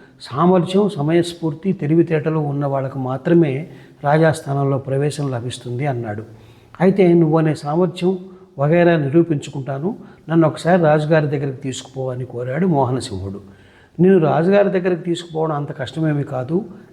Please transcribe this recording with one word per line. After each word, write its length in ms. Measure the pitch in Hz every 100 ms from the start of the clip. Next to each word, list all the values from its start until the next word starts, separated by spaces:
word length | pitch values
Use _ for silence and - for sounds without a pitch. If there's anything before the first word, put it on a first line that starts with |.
| - _
సామర్థ్యం, 680 | - - 175 185 165 190 208
సమయస్ఫూర్తి, 840 | - 147 170 170 - 160 147 190
తెలివితేటలు 640 | 190 147 165 165 156 156 160
ఉన్న 280 | 143 143 143
వాళ్ళకు 320 | 135 135 139
మాత్రమే 720 | 127 135 - 170 139 131 170 - - -
రాజాస్థానంలో 720 | 143 156 160 - 143 139 139 139
ప్రవేశం 520 | 135 135 147 139 139
లభిస్తుంది" 560 | 123 120 - 123 123 143
అన్నాడు. 360 | 123 113 104 110 - - - _ -
"అయితే 320 | 180 196 180
నువ్వనే 420 | 170 156 160 156
సామర్థ్యం 640 | 147 143 160 180 180 175 185 - - - -
వగైరా 380 | 143 175 175 165
నిరూపించుకుంటాను, 1000 | 139 160 165 147 - 147 131 135 170 247 - - -
నన్ను 200 | 165 156
ఒకసారి 340 | - 160 185
రాజుగారి 440 | 156 156 151 160 147
దగ్గరికి 300 | 143 139 127
తీసుకుపో" 540 | 135 123 - 135 131
అని 140 | 123
కోరాడు 420 | 127 120 127 139 190
మోహనసింహుడు. 760 | 147 123 127 107 95 98 98 - - - _ _ -
"నేను 180 | 180 190
రాజుగారి 520 | 156 135 170 202 196
దగ్గరికి 320 | 185 185 175
తీసుకుపోవడం 540 | 165 165 - 156 160 147
అంత 220 | 147 139
కష్టమేమీ 440 | 127 160 160 147
కాదు, 420 | 135 127 123 170 220 - -